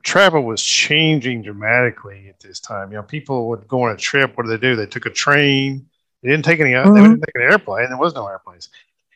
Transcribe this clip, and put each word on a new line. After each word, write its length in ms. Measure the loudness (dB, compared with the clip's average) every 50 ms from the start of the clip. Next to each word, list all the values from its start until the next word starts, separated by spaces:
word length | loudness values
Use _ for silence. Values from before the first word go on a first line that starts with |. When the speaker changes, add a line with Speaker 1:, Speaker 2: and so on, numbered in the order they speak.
| -4
Speaker 1:
travel 400 | 0 2 4 4 4 4 2 -2
was 200 | -2 -4 -6 -4
changing 800 | -2 -2 0 0 0 2 2 2 2 2 0 -2 -4 -6 -8 -8
dramatically 840 | -12 -12 -8 -4 0 0 2 0 0 -2 -6 -16 -20 -20 -20 -20 -20
at 120 | -20 _
this 200 | -20 -20 -20 -18
time. 300 | -14 -12 -12 -10 -10 -12
You 60 | -12 -14
know, 40 | -14
people 440 | -12 -12 -12 -10 -8 -6 -6 -6 -6
would 180 | -8 -10 -10
go 180 | -6 -4 -2 -2
on 80 | -2 -4
a 40 |
trip. 400 | -4 -6 -4 -2 0 0 -2 -2
What 100 | -4 -6
did 140 | -4 -4 -2
they 80 | -2 -2
do? 80 | -2
They 100 | -2 -4
took 200 | -6 -8 -10 -10
a 40 | -10
train. 800 | -8 -4 -2 0 2 2 2 2 2 0 -2 -2 -6 -8 -12 _ _ _ _ _ _ _ -4
They 60 | -2
didn't 140 | -2 0 0
take 160 | 0 0 2
any, 120 | 2 0 2
Speaker 2:
Mm-hmm. 220 | 4 6 6 8
Speaker 1:
they 60 | 10 8
didn't 180 | 8 6 4 0
take 120 | -6 -6
an 140 | -2 0 2
airplane. 380 | 2 2 0 -4 -6 -4 -4 -4
There 80 | -4
was 180 | -4 -4 -4 -4
no 120 | -6 -10
airplanes. 420 | -12 -12 -16 -18 -20 -20 -20 -20 -20 _ -20 _ _ _ _ _ _ _